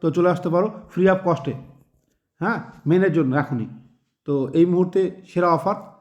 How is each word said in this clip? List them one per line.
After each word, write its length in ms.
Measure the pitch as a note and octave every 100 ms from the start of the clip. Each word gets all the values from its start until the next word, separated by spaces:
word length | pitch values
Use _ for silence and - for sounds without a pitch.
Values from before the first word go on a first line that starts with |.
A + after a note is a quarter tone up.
তো 100 | E3
চলে 200 | E3+ F3+
আসতে 180 | F3 F3
পারো 220 | E3+ G#3 - - -
free 140 | F#3
of 180 | F#3 F#3+
cost-এ। 240 | D#3+ - A#2 - - _ _ _ _ _ _
হ্যাঁ, 220 | F3+ A3 - - -
মেনের 260 | F3 F#3+
জন্য 240 | E3 C#3 C3+
এখনই। 300 | D3+ B2+ G#2+ - - _ _ _
তো 240 | - C#3+ C3+
এই 180 | D3 F3
মুহূর্তে 440 | F3+ F3+ F#3+ F#3+ - -
সেরা 220 | - F3
অফার 260 | E3 F#3+ G3+ - -